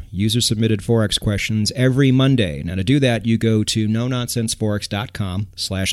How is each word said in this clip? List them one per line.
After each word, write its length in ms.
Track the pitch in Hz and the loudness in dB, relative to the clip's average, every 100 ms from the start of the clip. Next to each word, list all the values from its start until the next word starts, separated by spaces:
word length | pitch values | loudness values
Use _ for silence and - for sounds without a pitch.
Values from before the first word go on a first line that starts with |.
| - | -6
user-submitted 640 | 87 107 117 - 110 110 107 | -2 0 0 0 2 2 0
Forex 420 | - 117 104 - | 2 2 2 0
questions 520 | - 101 - 110 104 | -2 -2 -2 -2 -2
every 380 | - 127 127 135 | 2 2 4 4
Monday. 500 | 131 135 131 92 71 | 4 4 2 0 -2
Now, 140 | 82 92 | -4 -2
to 80 | |
do 160 | 92 143 | 2 2
that, 260 | 131 117 113 | 4 2 2
you 100 | 113 | 2
go 280 | 117 110 | 2 2
to 240 | 107 113 107 | 0 0 0
no 180 | 110 123 | 0 -2
nonsense 480 | 127 120 120 113 | -4 -4 -4 -4
forex 340 | - 107 104 - | -2 -2 -2 -4
dot 240 | 101 107 | -6 -6
com 360 | - 98 92 107 - | -6 -4 -4 -6 -8
slash 360 | - 95 95 | -6 -4 -4